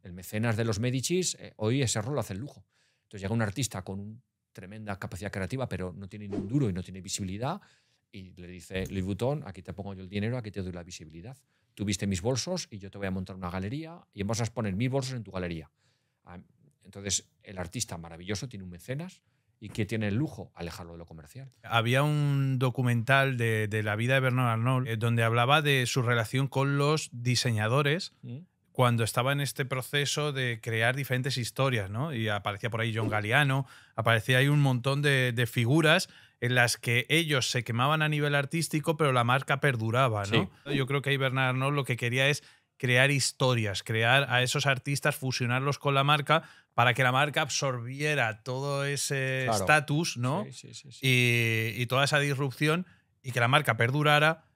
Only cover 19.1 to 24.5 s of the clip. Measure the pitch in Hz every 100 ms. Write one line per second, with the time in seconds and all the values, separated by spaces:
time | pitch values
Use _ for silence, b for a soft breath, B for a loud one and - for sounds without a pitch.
19.1 | - _ _ _ _ 104 - 104 110 104
20.1 | 104 151 - - - 85 - 85 85 82
21.1 | 80 76 127 135 _ - 117 113 131 147
22.1 | 147 143 139 135 131 127 120 123 120 110
23.1 | 135 135 127 117 110 107 107 107 104 120
24.1 | 135 131 127 123